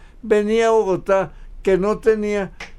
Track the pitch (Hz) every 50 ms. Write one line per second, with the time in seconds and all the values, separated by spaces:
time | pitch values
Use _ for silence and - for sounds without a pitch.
0 | - - - - - 214 214 208 208 208 220 226 226 226 226 220 202 190 185 175
1 | - - 196 190 180 147 - - - - - - - 196 190 180 190 208 214 214
2 | - 220 220 214 208 208 208 202 196 185 - - - - -